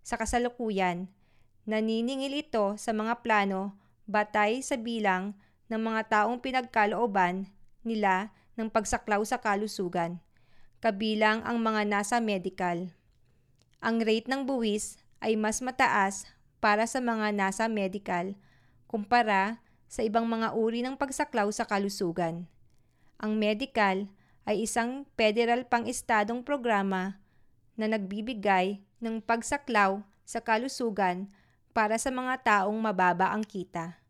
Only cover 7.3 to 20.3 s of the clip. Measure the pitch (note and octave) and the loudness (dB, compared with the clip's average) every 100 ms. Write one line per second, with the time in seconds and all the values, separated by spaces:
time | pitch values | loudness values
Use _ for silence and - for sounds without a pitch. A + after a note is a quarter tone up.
7.3 | F#3 F#3+ - - _ A3+ A3+ G3+ F#3 G#3 | 2 -6 -12 -20 _ -6 0 2 2 0
8.3 | - _ - A3 A3 G3+ A#3 - G#3 G#3+ | -12 _ -8 -2 -2 0 -4 0 0 0
9.3 | B3 A3+ G3+ G#3+ - F3+ F3+ E3+ F3 _ | -2 0 0 -2 -4 -4 -2 -2 -4 _
10.3 | _ _ - - _ A3+ G3 G#3+ G#3+ G#3+ | _ _ -20 -20 _ -2 0 0 4 4
11.3 | A3 A3 A#3 A3+ G#3+ G#3 G3+ G#3 A#3+ A3+ | 2 0 0 0 0 2 0 2 0 0
12.3 | G3 F#3 F#3 F3+ F3 F3+ - _ _ _ | -2 -4 -4 -2 -2 -6 -12 _ _ _
13.3 | _ _ _ _ _ A3 A3+ A3+ A3 A3 | _ _ _ _ _ -2 0 2 0 0
14.3 | C4+ C4+ C4+ A3+ G#3 - - _ - - | -4 -2 -2 0 -2 -4 -12 _ -8 -2
15.3 | A3 G#3+ G#3+ B3+ B3 C4+ - G3 G3 - | 0 0 -2 -6 2 2 4 2 -2 -14
16.3 | _ _ _ A3 G#3 A#3 C4+ B3 A3+ G#3+ | _ _ _ 2 2 2 0 -2 0 0
17.3 | G#3 F#3+ F#3+ A3+ A3 F#3+ G3 - F3+ F#3 | 0 0 0 -2 0 -2 -4 -4 -2 -2
18.3 | G3 _ _ _ _ _ A3 G#3 A#3+ A3 | -8 _ _ _ _ _ -8 2 2 4
19.3 | G3 G3 A3+ _ _ _ - A3+ A3 A#3 | 2 2 -4 _ _ _ -4 0 0 0